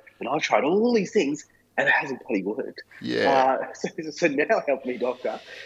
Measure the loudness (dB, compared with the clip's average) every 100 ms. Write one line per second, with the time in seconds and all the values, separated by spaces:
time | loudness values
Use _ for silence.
0 | -4 -8 -4 -2 2 2 4 4 4 2
1 | 2 2 2 -2 -8 _ _ 0 2 2
2 | 0 -8 -4 -2 -2 -4 -6 -10 -18 -10
3 | -4 0 4 4 4 2 -4 -8 -8 -8
4 | -10 -2 0 2 2 0 0 -2 -2 -4
5 | -4 -2 -6 -6 -12 -18